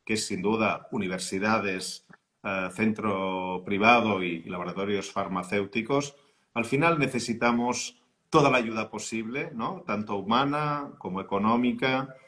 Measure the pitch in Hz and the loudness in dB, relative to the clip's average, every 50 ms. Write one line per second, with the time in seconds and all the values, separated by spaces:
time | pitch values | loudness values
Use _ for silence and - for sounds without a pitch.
0 | _ - 110 107 - - 101 92 90 104 113 110 110 101 85 - - - - 117 | _ -2 -2 -2 -2 -2 -4 0 2 2 2 4 2 2 0 -2 -6 -6 -4 -4
1 | 98 90 95 90 - - 101 95 101 107 110 110 101 101 95 92 - - - - | -2 -2 -4 -4 -4 -4 -4 -2 2 2 2 2 2 0 -4 -4 -6 -8 -10 -12
2 | _ _ - _ _ _ _ _ - 104 98 95 92 90 90 - 113 110 107 110 | _ _ -20 _ _ _ _ _ -8 -6 -4 -4 -4 -4 -2 0 2 2 2 0
3 | 110 107 98 95 95 95 92 92 92 92 92 90 90 101 101 95 107 117 123 120 | -2 -2 -2 -2 -2 -2 -2 -2 -4 -4 -4 -6 -4 -2 0 2 6 6 6 6
4 | 110 110 101 92 92 87 85 80 - 92 92 90 87 90 85 92 98 101 104 98 | 6 4 2 2 0 -2 -4 -6 -6 -8 -8 -6 -6 -6 -4 -4 -2 -2 -2 -2
5 | 92 - - 98 98 90 95 90 90 - 107 101 98 98 - 113 110 - 139 139 | -2 -4 -4 -4 -4 -2 -2 -4 -2 0 -2 -2 -2 0 -2 -4 -2 0 0 0
6 | 143 143 - - _ _ _ _ _ _ - 117 113 - 131 139 160 170 165 151 | 0 -2 -8 -14 _ _ _ _ _ _ -4 -4 -2 0 0 2 4 4 4 4
7 | 139 - - 120 - - 113 - 120 120 120 120 120 123 120 - - - - _ | 2 0 0 -2 -2 -2 -4 0 2 2 2 2 2 0 0 -2 -4 -8 -10 _
8 | _ _ _ _ _ - - 156 147 139 131 127 113 113 110 113 107 - - 107 | _ _ _ _ _ 2 4 6 6 6 6 4 2 0 -2 -4 -4 -4 -6 -8
9 | - - 117 113 110 110 123 143 156 160 147 117 117 156 190 180 - - 107 104 | -8 -4 -4 -4 -4 -4 -4 -6 -6 -6 -6 -6 -6 -6 -6 -8 -6 -4 -4 -4
10 | 104 107 104 101 92 98 117 127 139 143 143 151 151 147 147 147 143 - - - | -2 -2 -4 -4 0 2 2 4 4 2 0 0 0 -2 -2 -4 -6 -8 -14 -12
11 | - 90 90 95 - - 98 98 104 110 120 120 123 123 117 120 135 131 131 131 | -10 -6 -6 -6 -4 -2 0 2 4 4 4 4 4 2 2 2 2 2 2 2
12 | 135 - - - - | -2 -4 -10 -18 -20